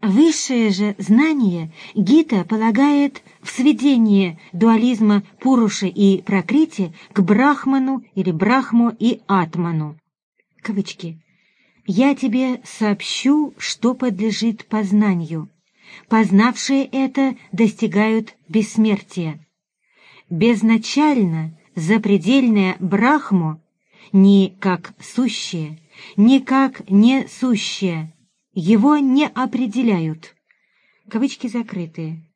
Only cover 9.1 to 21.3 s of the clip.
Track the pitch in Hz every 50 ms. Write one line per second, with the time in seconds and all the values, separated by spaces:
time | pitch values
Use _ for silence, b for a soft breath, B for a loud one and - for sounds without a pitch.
9.1 | - - _ _ 202 190 175 160 160 165 175 170 170 160 156 151 147 156 _ _
10.1 | _ _ _ _ _ _ _ _ _ _ _ - 226 196 190 - - _ - 165
11.1 | 160 160 _ _ _ _ _ _ _ _ _ _ _ _ _ - 185 180 262 277
12.1 | 285 277 - 262 208 254 262 262 254 240 - - - - 220 214 208 208 - -
13.1 | - - - 262 285 302 302 277 - _ - - - - - 233 254 254 254 247
14.1 | 202 180 208 220 208 - 220 233 226 220 - _ - 214 214 196 190 208 208 208
15.1 | 190 175 165 156 165 160 151 - _ _ _ B B B B B B B B B
16.1 | - 220 220 196 185 196 220 247 240 - - - 277 269 269 - - 269 269 262
17.1 | 262 277 269 269 247 B B B B 175 226 208 214 - - 214 160 202 214 220
18.1 | 226 220 220 - - _ _ _ - 220 208 214 - 226 220 220 208 196 - _
19.1 | - 185 175 160 151 156 160 _ _ _ _ _ _ _ b b b b b b
20.1 | b b b b 175 165 170 233 240 202 196 220 226 220 226 - - 277 294 302
21.1 | 294 247 208 175